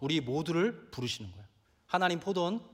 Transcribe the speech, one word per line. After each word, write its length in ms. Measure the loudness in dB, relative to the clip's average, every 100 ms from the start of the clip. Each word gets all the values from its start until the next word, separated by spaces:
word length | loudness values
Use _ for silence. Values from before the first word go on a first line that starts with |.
우리 200 | 0 0
모두를 680 | 2 0 2 2 2 0 -10
부르시는 420 | -6 -4 -4 -10
거예요. 140 | -14 -20 _ _ _ -2
하나님 340 | 2 2 0
포도원 400 | 0 0 0 0 -6